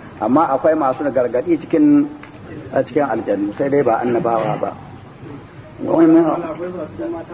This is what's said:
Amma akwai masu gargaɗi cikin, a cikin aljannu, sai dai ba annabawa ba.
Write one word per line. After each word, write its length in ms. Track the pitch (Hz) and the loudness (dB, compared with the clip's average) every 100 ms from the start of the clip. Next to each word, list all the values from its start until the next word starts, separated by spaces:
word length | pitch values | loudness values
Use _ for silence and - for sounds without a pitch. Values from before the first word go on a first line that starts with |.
| - - | -16 -6
Amma 280 | 110 143 160 | 0 2 2
akwai 240 | 135 165 | 2 2
masu 300 | 156 135 127 | 2 2 0
gargaɗi 560 | 147 131 120 123 175 156 | -2 0 0 0 0 -2
cikin, 480 | - 160 147 147 147 - - - - - - | 0 4 6 6 2 -4 -18 -20 -18 -16 -4
a 80 | 135 | -2
cikin 240 | 131 135 139 | 0 0 0
aljannu, 480 | 110 101 98 101 | -2 -2 -2 -2
sai 160 | 101 139 | -2 0
dai 140 | 143 | 2
ba 160 | 123 113 | 2 2
annabawa 560 | 120 117 113 113 110 104 | 0 0 0 0 -2 -2
ba. 140 | 98 - - - - - - - - - - - - 160 165 165 160 170 170 - 180 180 151 - 165 339 - | -6 -8 -14 -18 -20 -20 -18 -18 -18 -20 -20 -10 -2 4 6 6 4 0 -4 -8 -8 -8 -10 -8 -8 -8 -10